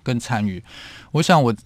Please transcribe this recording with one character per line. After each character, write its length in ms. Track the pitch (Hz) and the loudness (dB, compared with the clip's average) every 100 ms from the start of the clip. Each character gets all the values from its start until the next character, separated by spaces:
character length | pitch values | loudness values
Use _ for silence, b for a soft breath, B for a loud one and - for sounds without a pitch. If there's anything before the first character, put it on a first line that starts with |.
跟 160 | - 120 | -4 -4
参 260 | - 117 104 | -2 -2 -2
与。 160 | 92 - B B B B | -4 -12 B B B B
我 100 | 151 | -2
想 180 | 170 165 | 4 4
我 140 | 123 107 | 4 0